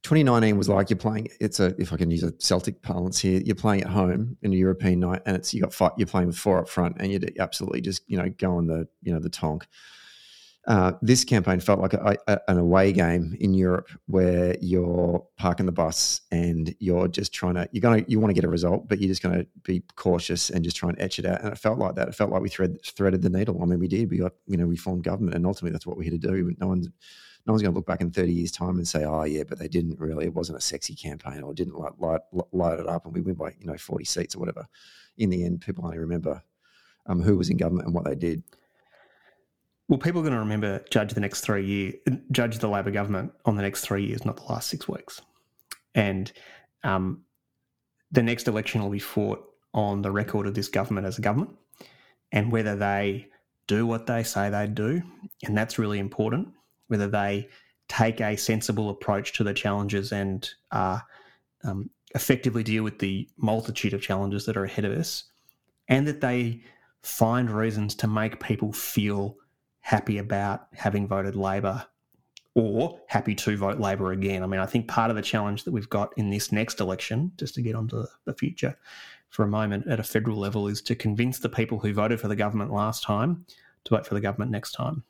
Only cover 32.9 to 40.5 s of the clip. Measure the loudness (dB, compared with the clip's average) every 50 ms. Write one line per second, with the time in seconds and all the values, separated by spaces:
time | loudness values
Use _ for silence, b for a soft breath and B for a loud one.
32.9 | -4 -6 _ -6 -6 -4 -4 -4 -4 -4 -6 -10 -10 _ -10 -10 -10 -10 -8 -8
33.9 | -8 -6 -4 -4 -4 -4 -4 -6 -6 -8 -6 -8 -8 -10 -14 B B B B B
34.9 | B B B B B 0 0 2 2 2 0 0 -2 -4 -4 -8 -8 -6 -6 -8
35.9 | -6 -6 -4 -2 -2 -2 -2 -4 -6 -6 _ _ _ b b b b b b b
36.9 | b b b -2 -2 2 4 4 4 4 4 2 2 2 2 2 0 0 -2 0
37.9 | -2 0 0 -2 -4 -2 -2 -2 -2 -4 -8 _ b b b b b b b b
38.9 | b b b b b b b b b b b b _ _ _ _ _ _ _ 2
39.9 | 2 2 2 0 0 0 0 0 0 0 0 0